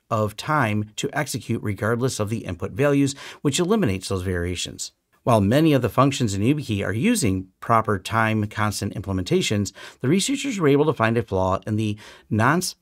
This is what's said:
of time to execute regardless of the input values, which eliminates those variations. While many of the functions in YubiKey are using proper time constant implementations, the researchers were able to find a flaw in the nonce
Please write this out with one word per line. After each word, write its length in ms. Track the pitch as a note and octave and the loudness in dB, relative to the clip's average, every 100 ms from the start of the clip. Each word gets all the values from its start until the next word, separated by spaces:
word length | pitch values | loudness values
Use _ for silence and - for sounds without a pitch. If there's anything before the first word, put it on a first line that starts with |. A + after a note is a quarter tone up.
| - | -4
of 260 | A2+ G#2 | -2 -2
time 580 | - - D3+ A2+ G#2+ G#2+ - | -4 -2 0 0 0 -4 -6
to 140 | D3 | -6
execute 500 | C#3+ D3 A#2+ - A2+ | -4 -4 -6 -4 -4
regardless 560 | G#2+ F#2+ G#2 A#2 B2 - | -4 -2 -2 0 -2 -2
of 120 | G#2 | -4
the 160 | A2+ - | -4 -6
input 260 | E2+ - | -8 -6
values, 420 | F#2+ D3 C#3+ C#3 C#3 - - | -2 2 2 0 -2 -14 -6
which 160 | D3 C#3 | -2 0
eliminates 500 | F3 A3+ C#3+ F#2+ - | 0 2 0 -2 -4
those 140 | F#2+ | -4
variations. 680 | F#2 F2+ F2 F2 - - - - _ _ | -2 -2 -2 -4 -8 -10 -14 -16 _ _
While 200 | C3+ A2+ | 2 4
many 320 | G2 C#3 D#3+ | 6 4 4
of 80 | C#3 | 4
the 80 | A2+ | 2
functions 420 | - C#3 C3+ A#2 | 2 2 2 -2
in 80 | G2 | 0
YubiKey 420 | A2+ D3+ B2 G2+ | 0 0 -2 -2
are 120 | G2 | -2
using 540 | G#2+ G3+ B3 G#2 F#2+ F#2 _ | -2 0 2 0 0 -4 _
proper 380 | - A2+ A2 G2 | 0 2 2 -2
time 480 | - A2 A2 A2 G#2 | -2 0 2 0 -2
constant 480 | A2 G#2+ G2+ G2+ | -2 -2 -2 -4
implementations, 760 | - G2 F#2+ F2+ F#3 - G#2 G2 - - - | -6 -4 -4 0 0 0 0 -2 -6 -18 -4
the 80 | B2+ | 0
researchers 500 | F#3+ F#3+ C#4 C#4+ G3+ | 2 0 -2 -4 0
were 100 | D3+ | 4
able 180 | C#3+ D3+ | 4 4
to 80 | |
find 240 | - A2+ A#2 | 2 2 0
a 40 | |
flaw 380 | A2 F#2+ F#2 F#2+ - | 0 0 0 0 -2
in 100 | G#2+ | -2
the 220 | A2 G#2+ - - - | -2 -6 -12 -20 -4
nonce 440 | G#2+ A#2+ E3+ F3+ - | 2 2 2 -2 -4